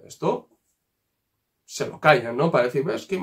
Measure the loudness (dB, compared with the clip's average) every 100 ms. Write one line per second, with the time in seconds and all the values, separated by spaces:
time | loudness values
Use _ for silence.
0 | -20 -6 -4 -4 -8 _ _ _ _ _
1 | _ _ _ _ _ _ -14 -8 -8 2
2 | 4 4 2 0 2 2 2 0 -2 -4
3 | -4 -6